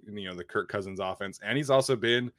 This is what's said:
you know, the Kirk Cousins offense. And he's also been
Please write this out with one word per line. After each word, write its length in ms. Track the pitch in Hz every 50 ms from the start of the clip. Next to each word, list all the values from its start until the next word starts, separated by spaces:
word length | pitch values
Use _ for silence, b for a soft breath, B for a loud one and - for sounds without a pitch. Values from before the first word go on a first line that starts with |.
| - 107
you 180 | 101 104 98 92
know, 60 | 90
the 100 | 87 87
Kirk 260 | - - 107 90 -
Cousins 280 | - 101 92 98 95 92
offense. 400 | 95 92 92 - 101 95 92 - 101
And 140 | 104 120 143
he's 120 | 147 131
also 240 | 131 135 131 - 131
been 380 | 104 113 117 120 123 123 120 -